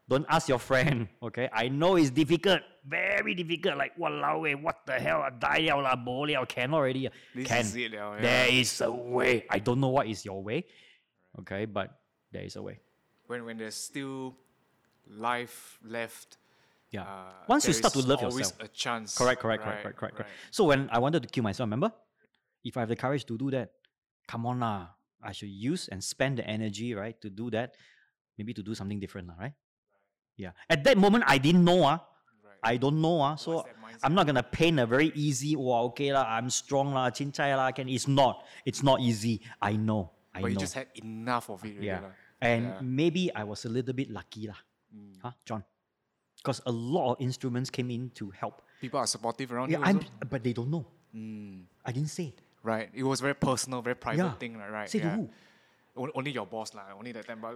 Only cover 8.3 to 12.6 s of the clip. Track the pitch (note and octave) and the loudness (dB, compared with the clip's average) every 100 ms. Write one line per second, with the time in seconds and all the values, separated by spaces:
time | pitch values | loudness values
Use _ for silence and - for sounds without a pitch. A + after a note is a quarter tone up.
8.3 | B2+ B2 B2+ A#2 - A#2+ B2 A#2+ B2 B2+ | 4 6 4 4 0 -2 -2 -2 0 2
9.3 | A#2 - G#2 A2+ B2 C3+ C3+ A2 G2+ G2+ | 2 0 -2 2 2 4 2 0 -4 -8
10.3 | F#2+ G2 C#3 - - - _ _ _ _ | -8 -4 -4 -6 -16 -20 _ _ _ _
11.3 | - F#2+ G2 A2 G2+ G2 - _ _ _ | -16 -8 -6 -4 -4 -6 -8 _ _ _
12.3 | F#2+ F#2+ G2 | -12 -12 -12